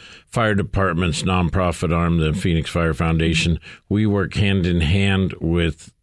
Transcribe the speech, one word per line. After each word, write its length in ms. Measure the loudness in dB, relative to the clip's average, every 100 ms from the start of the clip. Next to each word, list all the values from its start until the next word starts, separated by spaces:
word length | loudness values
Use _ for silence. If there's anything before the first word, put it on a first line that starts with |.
| -20 -20 _
fire 280 | -2 0 0
department's 640 | 0 0 0 0 -2 -2
nonprofit 720 | -2 0 0 0 -2 -2 -2 0
arm, 220 | 2 2
the 160 | 0
Phoenix 340 | 0 0 0 -2
Fire 260 | -2 -2
Foundation, 640 | 0 0 0 0 0 0 -2 -4 -16 -4
we 180 | 0 2
work 280 | 0 -2
hand 320 | 0 0 2 2
in 140 | 0
hand 540 | 2 2 2 2 0 -2
with 520 | -2 0 0 -4 -12 _